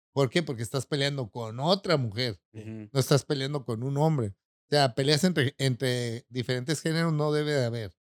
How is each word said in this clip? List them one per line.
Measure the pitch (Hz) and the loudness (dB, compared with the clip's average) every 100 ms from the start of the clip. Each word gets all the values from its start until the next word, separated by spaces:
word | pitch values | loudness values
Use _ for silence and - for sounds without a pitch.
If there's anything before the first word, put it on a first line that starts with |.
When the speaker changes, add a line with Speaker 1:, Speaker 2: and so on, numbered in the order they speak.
| _ | _
Speaker 1:
¿Por | - 135 | 0 2
qué? | 175 | 2
Porque | 151 113 | -2 -6
estás | 117 139 - | -4 -6 -4
peleando | 147 139 143 113 | -2 0 -2 -8
con | 120 113 117 | -8 -8 -4
otra | 151 196 196 156 | 0 0 2 0
mujer. | 117 101 127 98 _ | 0 -2 -4 -4 _
Speaker 2:
Ujú. | 110 110 110 107 | -16 -12 -12 -4
Speaker 1:
No | 139 | 0
estás | 127 143 | 4 2
peleando | - 147 135 147 | 2 -4 -4 -6
con | 123 113 | -4 -4
un | 131 139 | -2 2
hombre. | 160 151 104 - _ _ - | 2 2 0 -6 _ _ 0
O | |
sea, | 147 139 120 | 2 4 2
peleas | 139 151 | 2 4
entre, | 185 160 131 - | 4 2 0 0
entre | 135 120 131 123 120 117 - | -2 0 0 -2 -4 -6 -8
diferentes | 123 117 127 123 151 | -6 -4 -4 -2 -4
géneros | 160 160 165 | -2 0 0
no | 151 151 | 0 0
debe | 151 151 | 0 0
de | 147 120 | 0 0
haber. | 117 101 _ | -2 -8 _